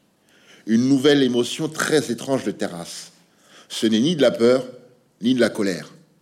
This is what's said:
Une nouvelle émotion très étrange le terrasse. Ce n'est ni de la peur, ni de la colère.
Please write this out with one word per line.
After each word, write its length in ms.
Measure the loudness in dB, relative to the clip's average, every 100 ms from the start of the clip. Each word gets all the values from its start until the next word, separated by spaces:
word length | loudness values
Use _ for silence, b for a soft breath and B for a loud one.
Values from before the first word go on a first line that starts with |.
| _ _ b b b b -2
Une 220 | 0 2
nouvelle 360 | 2 4 4
émotion 440 | 4 2 -2 -4 -8
très 440 | -6 0 0 0
étrange 340 | -6 -4 -2 -2
le 80 |
terrasse. 580 | -6 -8 -8 -14 -14 -18 _ _ b b b b
Ce 180 | -4 0
n'est 120 | 2
ni 160 | 0 2
de 60 |
la 100 | 2
peur, 340 | 4 2 2 -2 -16 -20 _ _ -6
ni 120 | -2
de 60 | 2
la 100 | 0
colère. 420 | 0 -4 -4 -10 -20 _ _